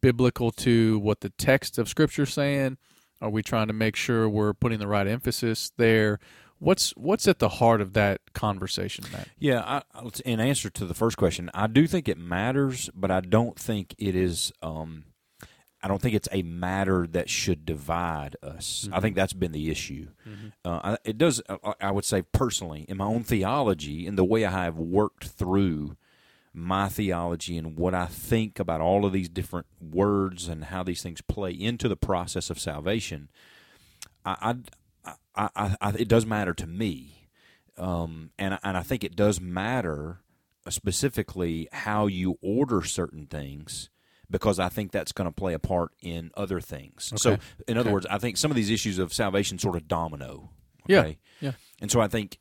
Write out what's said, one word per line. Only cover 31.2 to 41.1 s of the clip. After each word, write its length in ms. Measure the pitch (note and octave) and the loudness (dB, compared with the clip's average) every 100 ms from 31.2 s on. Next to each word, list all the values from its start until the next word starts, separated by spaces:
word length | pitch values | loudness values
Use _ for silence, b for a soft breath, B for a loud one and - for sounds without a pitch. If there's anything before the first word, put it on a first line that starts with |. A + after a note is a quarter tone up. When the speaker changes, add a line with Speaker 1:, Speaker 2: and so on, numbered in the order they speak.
Speaker 2:
play 300 | - - G2 | -8 -6 -4
into 380 | F2 G#2+ A#2+ B2 | -4 -4 -2 -2
the 80 | F#2+ | -2
process 520 | - F#2 F2 F#2 - | 0 0 0 -6 -6
of 120 | E2 | -6
salvation, 680 | - D2+ D#2 A2 - D2 C#2+ B B B B B B B B B | -6 -4 -2 -2 -2 -10 -12 B B B B B B B B B
I, 300 | - F#2+ A2 B2 A#2 _ _ _ | -6 -4 -2 -4 -8 _ _ _
I, 100 | - - _ | -18 -18 _
I, 140 | - G#2 - | -4 -4 -2
I, 200 | G2+ F#2+ | -2 0
I, 100 | G#2 G#2 | -2 -2
it 80 | A2 | 4
does 180 | A2+ | 4
matter 300 | A2+ G#2+ F#2+ | 4 -2 -2
to 120 | F2 F2 | -4 -6
me. 600 | E2+ A2 C#2 C2+ - _ b b b b - | -4 -4 -4 -12 -20 _ b b b b -10
Um, 540 | F#2 F2 E2 D#2+ D#2+ - | -4 -2 -4 -8 -16 -6
and, 180 | G2 G2 | -4 -4
and 140 | G2 F#2 | -4 -4
I 60 | |
think 200 | E2+ B2+ | -2 -4
it 140 | F#2+ E2+ | -4 2
does 240 | G#2 F2+ | 2 2
matter, 800 | F2+ F2+ G#2 B2+ F#2+ D2 D#2 F2 _ _ _ _ | -2 -4 -2 -2 -2 -4 -6 -12 _ _ _ _
uh, 60 | - | -10
specifically 960 | - - F#2 C#3 | -6 -2 0 0